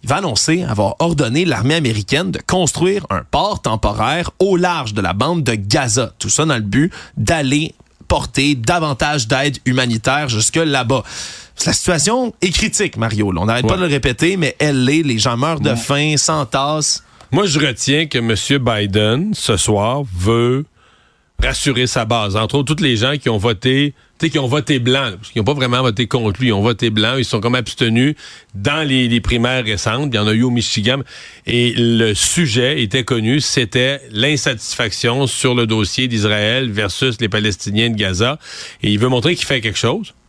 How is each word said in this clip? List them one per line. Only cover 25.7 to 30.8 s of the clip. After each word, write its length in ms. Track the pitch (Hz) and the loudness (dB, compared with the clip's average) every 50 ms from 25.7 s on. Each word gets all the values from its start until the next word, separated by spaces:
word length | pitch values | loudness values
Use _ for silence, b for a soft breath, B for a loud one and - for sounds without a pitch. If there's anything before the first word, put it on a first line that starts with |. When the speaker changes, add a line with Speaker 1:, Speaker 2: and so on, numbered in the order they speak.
| 123 123 | 2 2
Speaker 2:
voté 240 | 131 123 104 95 123 | 0 0 0 0 -2
contre 340 | 104 - 131 113 107 95 - | 0 0 0 0 0 -2 0
lui. 80 | 131 123 | 0 2
Ils 40 | 107 | 2
ont 80 | 98 | 2
voté 260 | 101 120 117 101 - 113 | 2 0 0 2 0 0
blanc. 280 | 107 107 107 113 127 135 | 2 2 0 0 0 -2
Ils 80 | 120 | -2
sont 140 | - - 110 | -2 -2 -2
comme 140 | 101 120 123 | 0 0 0
abstenus 600 | 127 113 - - - 127 113 113 117 127 147 151 B B B B B B B - | 0 -2 -4 -4 -2 0 2 4 4 4 2 0 B B B B B B B -12
dans 320 | 98 98 139 147 156 156 | -4 -2 -2 0 0 0
les, 220 | 143 131 131 127 117 | 0 2 2 2 2
les 120 | 117 117 | 2 0
primaires 420 | 98 - 123 120 117 123 131 131 120 | 0 0 0 2 2 2 0 0 0
récentes. 440 | 107 107 95 - 113 110 127 151 147 120 | -2 -4 -2 -2 -2 -2 -2 -2 -2 0
Il 20 | |
y 20 | 107 | 0
en 80 | 107 | 2
a 60 | 107 | 2
eu 100 | 107 113 123 | 2 2 2
au 60 | 127 | 2
Michigan. 500 | 120 120 110 - - 107 | 2 0 -2 -2 -2 0